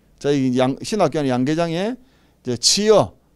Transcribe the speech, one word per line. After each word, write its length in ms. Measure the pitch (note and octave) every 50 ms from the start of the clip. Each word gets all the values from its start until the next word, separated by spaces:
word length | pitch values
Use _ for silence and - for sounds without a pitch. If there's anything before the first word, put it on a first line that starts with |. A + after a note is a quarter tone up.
| _ _ _ _
자, 120 | - C#3+
이 280 | D3 C#3 C3 C3 B2 B2+
양-, 180 | B2+ C3 C3+ -
신학교 380 | B2+ - A3+ G#3 F3+ C#3+ C#3+ D#3
안에 80 | C#3+ C3+
양계장에 680 | B2 B2 B2+ C#3+ D#3 E3 E3+ E3+ D#3+ F3 G3 A3+ B3+ - - _ _ _ _ _ _ _
이제 140 | _ B2 A#2+
치어 580 | A2+ - - - G3 G#3 A3 G#3+ F3+ B2+ - - _ _ _ _